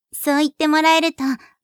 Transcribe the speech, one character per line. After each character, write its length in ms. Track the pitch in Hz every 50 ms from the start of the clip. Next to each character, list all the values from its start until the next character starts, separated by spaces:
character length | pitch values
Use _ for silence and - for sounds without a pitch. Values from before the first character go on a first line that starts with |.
| _ _
そ 240 | - - - 294 277
う 40 | 285
言 80 | 311
っ 20 | 285
て 160 | - - 320
も 140 | 302 302 311
ら 160 | 311 320 320
え 40 | 320
る 120 | 320 330 -
と、 100 | - 269 269 254 - - - _ _